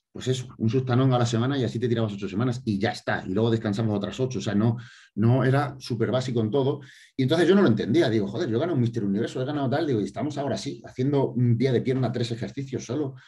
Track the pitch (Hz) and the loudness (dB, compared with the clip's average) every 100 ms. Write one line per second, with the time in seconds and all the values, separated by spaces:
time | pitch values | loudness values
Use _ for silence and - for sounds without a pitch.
0 | _ - 117 127 - - 113 131 131 120 | _ -8 -4 -4 -4 -2 0 0 2 2
1 | 135 127 117 113 127 139 113 113 120 117 | 4 4 2 0 0 0 -2 -2 -2 0
2 | 110 101 98 95 123 120 - 98 104 - | -2 -4 -6 -2 -2 -2 -4 -2 -2 -4
3 | - 107 - 95 113 113 110 101 113 101 | -4 -4 -2 0 2 2 0 -2 0 -2
4 | 101 - 131 98 101 101 117 120 - - | -4 -4 -4 -2 -2 2 2 0 -6 -20
5 | - - 113 127 131 139 143 - - 113 | -12 0 4 4 4 2 0 -6 -6 -2
6 | 104 123 131 120 107 139 135 143 - - | 0 0 0 -2 0 2 0 -2 -8 -20
7 | - - 127 165 165 196 165 101 85 196 | -12 -2 2 4 6 6 6 4 2 2
8 | - 110 98 117 170 110 170 151 117 117 | 4 2 0 -4 -2 -2 0 0 0 0
9 | 101 98 147 - 127 147 131 139 160 113 | -2 0 -2 -4 -4 -2 -2 -2 0 -2
10 | 95 104 147 139 139 135 139 - - - | -2 -4 -6 -4 -4 -4 -6 -10 -12 -4
11 | 131 143 127 - 123 113 135 117 101 131 | 0 2 0 2 2 4 4 2 2 0
12 | 123 127 120 113 98 - 135 117 - 135 | 0 -2 -4 -4 -8 -8 -8 -8 -6 -4
13 | 139 - | -4 -8